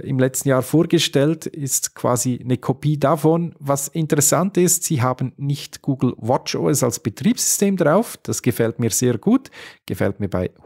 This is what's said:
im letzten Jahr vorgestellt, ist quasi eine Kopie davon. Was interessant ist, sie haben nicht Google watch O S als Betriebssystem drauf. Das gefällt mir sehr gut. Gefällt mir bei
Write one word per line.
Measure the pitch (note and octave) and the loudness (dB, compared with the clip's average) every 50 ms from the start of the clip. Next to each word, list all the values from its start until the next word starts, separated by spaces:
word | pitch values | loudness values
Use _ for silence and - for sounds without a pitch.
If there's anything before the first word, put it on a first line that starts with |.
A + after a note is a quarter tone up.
| - | -6
im | - C#3 C3 | -4 0 2
letzten | B2+ C3 C3 - - C#3 | 2 2 0 0 0 2
Jahr | C3 C3 B2+ | 2 2 2
vorgestellt, | - - D3+ E3+ E3+ - D#3+ - - - C#3+ C#3 D3+ E3 D#3+ - | 2 2 2 2 4 2 2 2 2 2 2 2 2 0 -2 -6
ist | - - D#3+ C#3 C3 - - - - - | -10 -10 -8 -6 -4 -4 -4 -4 -6 -8
quasi | - - A#2+ B2 A#2 - B2+ B2 - - | -4 0 0 0 0 0 -2 -4 -4 -2
eine | A#2+ B2+ A#2+ | -2 -2 -2
Kopie | - - C3 - - D3 D3+ D3 | 0 -4 -4 -2 0 -2 0 2
davon. | C#3+ C3+ E3 D3+ D3 D#3 E3 E3+ E3+ D#3+ - - | 2 0 0 2 2 2 2 2 0 -4 -8 -10
Was | C#3+ C#3 C#3 C#3 - - | -4 -2 -2 -2 -2 -4
interessant | - E3+ D#3+ D3+ E3 D3 C3+ - - C#3+ F3+ G3 - | -4 -4 0 2 2 2 4 4 2 2 2 0 2
ist, | F3 F3+ E3+ - - - | 2 2 2 2 0 0
sie | - E3 C3 A#2+ | -2 0 2 2
haben | B2+ B2+ - C3+ B2 - | 0 0 0 -4 -6 -6
nicht | - C#3 C#3+ C#3+ C#3 - - - - - | -6 -4 -4 -4 -4 -6 -12 -16 -8 -4
Google | - C3+ C3 - B2 - - | -4 -2 0 0 0 -2 -2
watch | G#2+ A2 C3 D#3 - - - | -2 -2 -2 0 -2 -4 -4
O | B2+ D#3+ E3 | -2 0 0
S | D3+ - C3 | 2 2 0
als | A#2+ A2 - | 0 -2 -2
Betriebssystem | - A2+ G2+ - C3+ G3 B3 - - - - - G#3 G3+ G3 | -4 -6 -6 -2 0 0 0 0 0 -2 0 0 0 0 2
drauf. | F3+ E3+ D3 D#3 G3 A#3+ - - - _ | 0 2 2 2 2 2 0 -6 -12 _
Das | - A2+ - - | -6 -6 -2 -2
gefällt | C3 - - A#2 A2+ A#2 - | -2 0 0 0 -2 0 -2
mir | A#2+ A2+ | -2 -2
sehr | - - B2+ B2 A#2+ G#2 | 0 0 0 0 0 0
gut. | - G3 A#3 C4+ - - - - - - - _ _ | 2 2 2 2 0 -4 -12 -20 -20 -20 -20 _ _
Gefällt | - G#2+ - G2+ G2 G2 - | -10 -4 -2 0 -2 0 -2
mir | G#2 F#2 | -4 -2
bei | - F2+ F2+ - - _ _ | -2 -2 -2 -2 -6 _ _